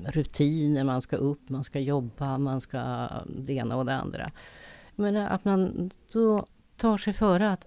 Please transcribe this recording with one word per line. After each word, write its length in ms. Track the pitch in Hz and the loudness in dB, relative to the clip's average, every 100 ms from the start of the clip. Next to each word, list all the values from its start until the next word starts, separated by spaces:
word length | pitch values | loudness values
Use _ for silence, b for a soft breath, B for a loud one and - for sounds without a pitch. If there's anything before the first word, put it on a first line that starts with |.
rutiner, 800 | 87 156 143 - 147 160 147 147 | -2 0 0 2 2 4 2 2
man 180 | 135 127 | 2 0
ska 140 | - - | -2 -2
upp, 320 | 139 147 - | -2 -2 -6
man 160 | 135 | -8
ska 160 | 135 143 | -6 -4
jobba, 580 | 139 143 120 - 143 135 | 0 0 -2 -4 -4 0
man 220 | 139 131 | 0 -2
ska 480 | - 131 123 120 123 - - | -4 -6 -4 -4 -6 -8 -10
det 260 | - 131 | -8 -6
ena 240 | 135 117 120 | -4 -2 -2
och 80 | 127 | -2
det 80 | |
andra. 360 | 135 - - - b b b b b b - | -2 -4 -6 -8 b b b b b b -2
Men 200 | 202 208 | 0 0
att 280 | 202 190 | 0 -2
man 460 | 202 190 185 - 180 - - | 2 2 2 -2 -6 -8 -6
då 340 | 220 220 208 - _ _ - | 2 4 2 -2 _ _ 0
tar 220 | 233 208 | 2 2
sig 140 | - | 0
före 400 | 202 214 180 214 | 2 4 4 4
att 140 | 185 | 0